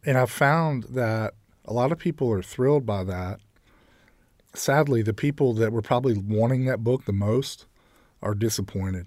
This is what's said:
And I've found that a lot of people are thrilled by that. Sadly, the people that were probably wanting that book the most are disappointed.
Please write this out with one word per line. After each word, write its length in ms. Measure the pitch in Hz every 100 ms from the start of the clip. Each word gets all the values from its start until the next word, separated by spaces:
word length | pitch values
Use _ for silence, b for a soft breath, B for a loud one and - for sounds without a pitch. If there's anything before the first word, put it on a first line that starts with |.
And 140 | - 131
I've 140 | 123
found 540 | - 143 160 160 135 110
that 500 | 127 117 113 110 - _ _ -
a 80 |
lot 180 | 117 131
of 80 | 165
people 320 | 175 151 127
are 100 | 104
thrilled 460 | 90 - 127 147 120
by 160 | 101
that. 360 | 92 90 92 98 _ _ b b b b b b b b _ -
Sadly, 480 | - 139 147 123
the 100 | 107
people 400 | 104 147 143 135
that 180 | 110 113
were 120 | 113
probably 340 | 107 - 131 107
wanting 480 | 101 107 113 131 131
that 180 | 117
book 220 | 117 131 -
the 80 |
most 540 | 101 101 117 135 - - b b b b b
are 140 | 98
disappointed. 720 | 104 113 - 98 101 95 92